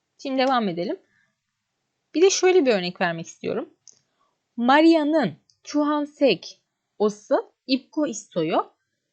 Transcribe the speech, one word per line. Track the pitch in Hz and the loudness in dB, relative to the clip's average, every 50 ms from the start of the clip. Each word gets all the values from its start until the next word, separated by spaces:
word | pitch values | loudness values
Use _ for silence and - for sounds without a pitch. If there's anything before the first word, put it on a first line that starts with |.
| _ _ _ _ | _ _ _ _
Şimdi | - 277 262 262 | -10 -6 -2 -2
devam | 254 269 262 247 220 196 | 0 0 0 0 -2 -2
edelim. | 165 170 170 226 349 - _ _ _ _ _ _ _ _ _ _ _ _ _ _ _ _ _ _ _ _ _ _ - | -4 -6 -6 -6 -8 -10 _ _ _ _ _ _ _ _ _ _ _ _ _ _ _ _ _ _ _ _ _ _ 0
Bir | 302 349 | 2 2
de | 392 | 2
şöyle | 381 - - 370 359 370 294 | 2 2 2 4 4 4 4
bir | 254 226 | 2 0
örnek | 190 180 180 180 - | 0 -2 -4 -6 -4
vermek | 190 175 170 165 170 | -4 -4 -4 -6 -10
istiyorum. | - - _ - - 180 208 311 - _ _ _ - _ _ _ _ _ _ _ _ _ _ _ _ _ | -14 -16 _ -8 -6 -6 -6 -8 -10 _ _ _ -20 _ _ _ _ _ _ _ _ _ _ _ _ _
Maria'nın | - 233 247 269 302 320 330 330 320 294 285 311 320 254 170 147 - _ _ _ _ _ | -4 0 2 4 6 6 6 4 4 2 0 0 0 0 -2 -4 -8 _ _ _ _ _
Çuhansek | - - 294 294 294 302 294 294 294 - _ 294 254 185 - - - - _ _ _ _ _ _ _ _ _ | -6 -4 -2 -2 0 -2 -2 -4 -6 -4 _ 2 2 2 0 -4 -12 -20 _ _ _ _ _ _ _ _ _
osu | 202 214 202 - - _ 269 359 466 - _ _ _ | -4 -4 -4 -6 -6 _ -4 -4 -4 -6 _ _ _
ipko | - 262 254 - _ - 311 302 | -6 -6 -6 -6 _ -6 -6 -6
istoyo. | 262 226 - - _ _ 185 160 160 196 311 427 - _ _ _ _ _ _ _ _ | -6 -6 -10 -14 _ _ -4 -4 -2 -2 -2 -4 -6 _ _ _ _ _ _ _ _